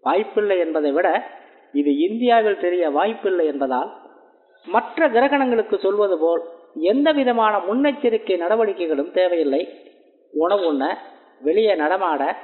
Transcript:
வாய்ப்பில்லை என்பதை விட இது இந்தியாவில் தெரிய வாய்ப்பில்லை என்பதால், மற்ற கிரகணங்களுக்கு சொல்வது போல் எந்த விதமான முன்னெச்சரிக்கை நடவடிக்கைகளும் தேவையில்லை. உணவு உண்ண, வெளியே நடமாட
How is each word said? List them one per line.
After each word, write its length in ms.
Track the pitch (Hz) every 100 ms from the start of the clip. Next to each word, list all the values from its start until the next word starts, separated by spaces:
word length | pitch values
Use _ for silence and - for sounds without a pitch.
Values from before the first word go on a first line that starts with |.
வாய்ப்பில்லை 540 | 131 175 220 - 208 185
என்பதை 320 | 165 160 147
விட 160 | 143 185 175 - - - - _
இது 180 | 143 147 143
இந்தியாவில் 640 | 175 226 247 233 214 202 180
தெரிய 200 | 180 165
வாய்ப்பில்லை 560 | 143 196 220 208 185 156
என்பதால், 440 | 139 135 127 180 - - - - _ _ _ -
மற்ற 440 | 202 240 - 311
கிரகணங்களுக்கு 680 | 226 277 285 262 233 208 196
சொல்வது 380 | 190 202 208 175
போல் 240 | 160 170 - - - - 165
எந்த 180 | 240 294
விதமான 460 | 294 254 233 220 208
முன்னெச்சரிக்கை 800 | 180 233 285 247 247 220 220 180
நடவடிக்கைகளும் 760 | 170 220 214 185 170 147 156
தேவையில்லை. 520 | 185 180 175 147 135 185 - - _ _ _ _
உணவு 320 | 147 165 202 170
உண்ண, 180 | 147 139 - - - - _
வெளியே 340 | 139 185 220 180
நடமாட 460 | 151 185 185 147 139 185